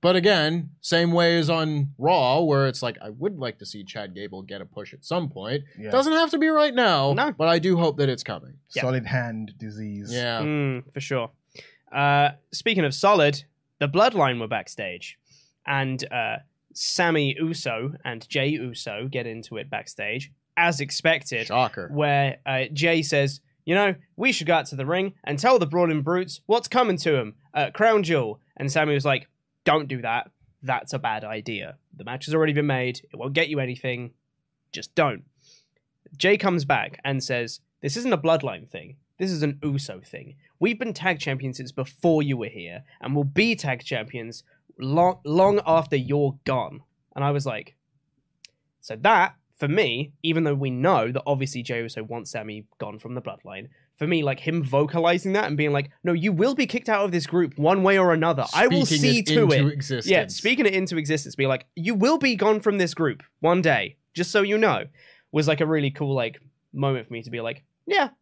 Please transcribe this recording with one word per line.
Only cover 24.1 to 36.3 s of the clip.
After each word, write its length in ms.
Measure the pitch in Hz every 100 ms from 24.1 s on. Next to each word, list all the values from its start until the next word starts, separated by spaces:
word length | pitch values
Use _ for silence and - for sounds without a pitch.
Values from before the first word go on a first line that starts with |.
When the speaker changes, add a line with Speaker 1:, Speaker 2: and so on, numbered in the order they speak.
Speaker 3:
we 160 | - 247
should 160 | 240 160
go 80 |
out 120 | 165 135
to 100 | 135
the 100 | 135
ring 280 | 180 196 -
and 160 | - 143
tell 180 | 220 254
the 80 | 165
Brawling 360 | 170 175 156
Brutes 380 | 143 180 185 - -
what's 220 | 226 -
coming 280 | 240 233 180
to 180 | 165 143
'em, 180 | 110 - _
uh, 180 | 151 139
Crown 320 | - 220 214
Jewel." 340 | 170 160 117 104 _ -
And 140 | 139
Sammy 240 | 151 151
was 100 | 143
like, 220 | 143 131 - _ _ _
"Don't 240 | - 151 143
do 120 | 131
that. 280 | 117 117 - _ _ _
That's 300 | 135 131 -
a 60 | 135
bad 260 | 127 110
idea. 520 | 107 110 113 107 85 - _
The 100 | -
match 220 | 104 131 139
has 80 |
already 180 | 156 156
been 140 | 147 151
made. 340 | 131 127 123 -
It 40 | -
won't 180 | 123
get 140 | 143 165
you 120 | 147
anything. 520 | 131 123 131 123 123 _ _ _ _ _ _
Just 220 | - -
don't." 300 | - 147 107 - _ _ _ _ _ _ _ _ 139
Jey 200 | 185